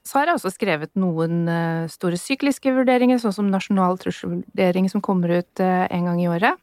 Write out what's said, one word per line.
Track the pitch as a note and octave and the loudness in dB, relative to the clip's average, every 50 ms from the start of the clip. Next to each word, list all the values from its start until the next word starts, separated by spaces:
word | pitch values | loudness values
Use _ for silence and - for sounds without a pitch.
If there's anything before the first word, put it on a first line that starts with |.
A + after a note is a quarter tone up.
Så | _ - - | _ 0 0
har | C#4 D4 E4+ F4 | 0 2 2 0
jeg | C4 | 0
også | - F#3+ - | -2 -6 -6
skrevet | - A3+ G3 E3 D3 D#3 - _ | -2 -2 0 0 -2 -4 -4 _
noen, | G3 F#3+ F3+ D#3+ D#3+ E3 E3 E3+ E3+ E3+ | 0 0 0 0 0 -2 0 0 0 0
eh, | E3+ E3+ E3+ E3+ E3 E3 E3 E3 D#3+ - | 0 0 0 -2 -2 -2 -4 -4 -6 -8
store | - - F3+ E3+ | -4 -2 -2 -2
sykliske | F3 - - C4+ - - C#4+ C4+ - - C4+ C4 | -2 -4 -6 -4 -2 0 -2 -2 0 0 0 2
vurderinger, | C4 C4 B3 B3+ B3 B3 B3 B3+ A#3+ | 2 2 4 4 4 4 4 2 2
sånn | A#3 G#3+ F#3+ | 0 -2 -2
som | - G#3 G3+ F#3+ | 0 0 0 0
nasjonal | F#3+ - - G#3 F#3+ F#3 F3+ F#3 F#3 | 0 0 0 2 2 2 2 0 -2
trusselvurdering | - F3+ F3 - - F3+ E3+ F3 - - _ G3+ F#3+ F3+ F3 F#3 F#3+ F#3+ | -4 -8 -8 -6 -8 -6 -6 -8 -8 -8 _ 0 0 2 2 2 0 0
som | - G#3 | -2 -2
kommer | - - G3 F3+ F3 E3+ | -2 0 0 0 2 2
ut, | F3 F3 F3 _ _ - | 0 0 -2 _ _ -2
eh, | F#3+ F#3 F#3 F3+ F#3 - | 0 0 2 0 0 -2
en | - F3 F3 | -2 -2 -2
gang | F3 F3 E3+ F3 | 0 0 0 0
i | |
året. | F3 E3+ E3+ G#3 C4 F4+ - | 0 0 2 0 0 0 -2